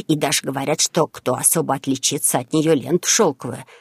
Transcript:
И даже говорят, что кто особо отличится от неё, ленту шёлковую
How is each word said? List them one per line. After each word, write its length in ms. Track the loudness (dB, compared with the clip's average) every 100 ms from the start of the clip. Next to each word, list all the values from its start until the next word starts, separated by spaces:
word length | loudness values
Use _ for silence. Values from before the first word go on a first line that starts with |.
| -2
И 80 | 0
даже 260 | 0 -2
говорят, 360 | -4 -4 -2 0
что 260 | 0 0 0
кто 280 | -2 -4 0
особо 400 | 0 0 0 -2
отличится 640 | -2 -2 -2 -2 0 0
от 140 | 0
неё, 200 | 0 4
ленту 340 | 2 2 0 2
шёлковую 580 | 2 2 0 -10 -10 -14 -20